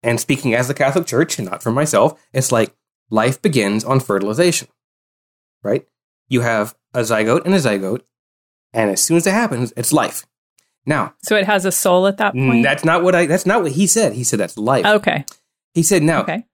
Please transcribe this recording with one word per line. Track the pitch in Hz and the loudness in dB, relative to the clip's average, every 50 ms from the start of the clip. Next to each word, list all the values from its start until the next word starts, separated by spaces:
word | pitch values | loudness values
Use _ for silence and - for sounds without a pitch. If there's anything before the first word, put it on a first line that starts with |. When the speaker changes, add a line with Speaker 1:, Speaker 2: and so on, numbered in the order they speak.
| - | -2
Speaker 1:
and | 117 120 113 | -2 -2 -2
speaking | - - 147 135 - 127 113 | 0 -2 -2 0 0 0 0
as | 120 127 | 0 0
the | 123 139 | -2 -2
Catholic | - 139 135 139 185 - | 0 0 0 0 -2 -4
Church | - - 123 170 - - - | 0 0 0 0 0 -4 -8
and | 107 90 | -8 -8
not | 90 - - | -10 -6 -4
for | 117 | -2
myself, | 117 135 156 156 - 101 113 - - _ _ _ - | -2 0 -2 2 2 2 2 2 0 _ _ _ -4
it's | 131 127 - 127 | -4 -2 0 2
like, | 113 110 - _ _ _ _ _ _ _ _ | 0 0 0 _ _ _ _ _ _ _ _
life | 110 110 110 123 135 - | -2 0 0 0 -2 0
begins | - 147 143 123 104 98 104 110 107 | -2 0 0 0 0 0 -2 -4 -2
on | 123 135 131 | 0 -2 -2
fertilization, | 127 - 104 98 98 104 107 139 175 180 165 - - _ _ _ _ _ _ _ _ _ _ _ _ _ _ _ _ _ _ _ - | 0 0 -2 -2 -2 -2 0 0 0 0 0 -2 -8 _ _ _ _ _ _ _ _ _ _ _ _ _ _ _ _ _ _ _ -4
right? | 101 113 - - _ _ _ _ _ _ _ _ _ | -4 -4 -4 -4 _ _ _ _ _ _ _ _ _
You | 127 123 | -2 0
have | 120 117 113 107 107 113 - _ _ _ - | 0 0 0 -2 -2 -4 -8 _ _ _ -6
a | 127 | -4
zygote | 113 107 117 107 110 110 123 175 - | -2 0 0 0 2 2 0 0 2
and | 175 196 | 2 0
a | 190 | 2
zygote, | 139 120 104 98 95 95 110 131 _ _ _ _ _ _ _ _ _ _ _ _ _ _ - | 2 0 0 -2 -2 -4 -6 -6 _ _ _ _ _ _ _ _ _ _ _ _ _ _ -2
and | 113 110 104 | 0 0 0
as | 95 - | 0 0
soon | - - 160 | 0 2 0
as | 170 165 | 2 2
it | 190 | 2
happens, | 190 226 240 208 - 117 127 113 - | 0 0 0 -2 -2 -4 -4 -6 -6
it's | - 120 - - | -6 -4 0 0
life. | 147 113 - - - - _ _ _ _ _ _ _ _ _ _ _ _ | 0 0 -2 -6 -12 -16 _ _ _ _ _ _ _ _ _ _ _ _
Now, | 135 156 139 98 - _ _ | -2 -2 -2 -2 -4 _ _
Speaker 2:
So | - - 214 | -4 -2 0
it | 214 190 | 0 2
has | 208 214 196 180 | 2 0 0 0
a | 190 175 | -2 -2
soul | - - 196 180 180 185 | 0 0 2 2 4 2
at | 196 196 | 2 0
that | 196 214 202 - | 0 -2 -2 0
Speaker 1:
n-, | 127 131 131 | 0 2 2
Speaker 2:
point? | 123 117 123 | 4 4 2
Speaker 1:
that's | 139 143 - - | 2 0 0 0
not | 160 165 175 170 | 2 2 2 2
what | 185 180 | 2 4
I, | 170 175 | 2 2
that's | 143 165 185 - | 2 0 0 2
not | 180 208 233 | 0 0 0
what | 185 147 127 | 0 -2 0
he | 156 202 | 0 0
said. | 175 - 226 220 143 104 | 2 2 2 2 0 0
He | 123 120 | -2 -4
said | - - 104 | -2 -2 -2
that's | 98 87 - | -2 -4 -4
life. | 110 104 117 139 123 87 | -4 0 0 2 2 2
Speaker 2:
Okay. | 208 214 208 - 220 - 143 139 - - _ _ _ _ _ _ _ _ | 2 2 2 2 0 -2 -2 -6 -10 -18 _ _ _ _ _ _ _ _
Speaker 1:
He | 170 160 | -2 0
said, | - 202 175 | 2 2 2
"Now, | 147 160 160 131 | 2 2 0 0
Speaker 2:
Okay. | 107 - 160 240 - _ | -2 -4 -6 -8 -10 _